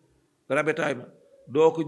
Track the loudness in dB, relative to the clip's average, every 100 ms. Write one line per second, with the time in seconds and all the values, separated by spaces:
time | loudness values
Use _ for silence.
0 | _ _ _ _ -4 -2 0 -2 -2 -4
1 | -10 -20 _ -20 -6 2 4 2